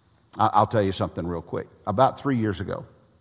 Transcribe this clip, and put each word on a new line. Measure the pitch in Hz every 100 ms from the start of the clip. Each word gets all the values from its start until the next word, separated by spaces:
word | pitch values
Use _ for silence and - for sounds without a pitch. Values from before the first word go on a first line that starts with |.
| _ _ _ -
I, | 107
I'll | 104 107
tell | 113
you | 98
something | 92 90 - 85
real | 85
quick. | - 90 - _ -
About | 101 131 -
three | 143 123
years | 107 92
ago, | 92 90 - _ _ _